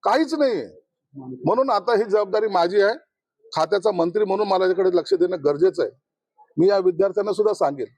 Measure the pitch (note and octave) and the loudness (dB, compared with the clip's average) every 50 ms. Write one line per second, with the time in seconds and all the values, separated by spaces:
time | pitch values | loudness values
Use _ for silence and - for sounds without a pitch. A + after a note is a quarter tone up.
0 | - G3+ A3 C#4+ D#4+ D4 D#4 D4+ D4 C4 A#3 E3 A#2+ F2+ D#2 D#2 _ _ _ _ | 0 2 2 2 0 -2 -2 0 0 0 0 -2 -6 -10 -16 -20 _ _ _ _
1 | _ _ _ C#3 C3+ B2+ C3 B2+ B2 D#3 G#3 A#3+ C4+ C4+ A3+ G3+ F#3 A#3+ A#3+ G3 | _ _ _ -18 -14 -14 -14 -6 -2 0 0 0 2 0 0 -2 0 0 0 0
2 | A3 G#3+ F#3+ G#3+ G#3 G3 F#3+ G#3+ G#3+ A3 G3 F3+ E3+ F3 F#3+ G#3 G3 G3+ A#3 D#4+ | 0 0 0 0 0 0 -2 -2 -2 0 0 0 0 2 2 2 2 2 0 -4
3 | _ _ _ _ _ _ _ _ _ - - D#3+ D#3+ D#3 G3 G3+ F3 A3 G3 F3 | _ _ _ _ _ _ _ _ _ -10 -4 -4 -2 0 0 0 0 0 0 0
4 | E3 F3 E3 G#3+ G#3+ F#3+ F#3+ G3 G#3+ G3+ F#3+ F#3 F#3+ F#3 F#3 F3 F#3+ F#3 F3 F3 | -2 -2 0 -2 -2 0 0 -2 0 0 0 2 2 2 0 2 0 2 2 0
5 | D#3 - F#3+ F3 E3+ F3+ F#3 E3+ C#3 D3 D3 C#3+ E3+ F#3+ - - B2+ G#2 - _ | 0 0 0 0 2 0 -2 -2 0 -2 0 2 2 2 2 0 -4 -4 -4 _
6 | _ _ _ _ _ _ _ _ - _ _ D3+ E3 G3 G3+ G3 F#3 F#3 F3 D#3+ | _ _ _ _ _ _ _ _ -20 _ _ 2 2 2 2 4 2 0 0 2
7 | G3 G3 F#3 G#3 G3 G#3+ F#3+ G3 G#3 G#3+ G#3 - F#3 C#3+ C#3+ C#3 B2 G#2 _ | 0 0 0 -2 -2 -2 -2 0 0 0 2 0 -2 -2 -2 -4 -10 -10 _